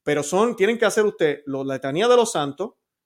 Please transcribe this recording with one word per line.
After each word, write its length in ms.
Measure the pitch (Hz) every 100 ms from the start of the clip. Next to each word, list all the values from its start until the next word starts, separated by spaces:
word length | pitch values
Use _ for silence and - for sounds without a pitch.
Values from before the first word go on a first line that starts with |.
pero 200 | - 147
son, 340 | 143 185 240 233
tienen 220 | 196 233
que 60 |
hacer 220 | 214 220 208
usted 360 | 208 160 139 139
la 160 | 135
letanía 460 | 135 131 135 156 240
de 80 | 240
los 160 | 226
santos, 400 | 170 143 139 214 _ _ _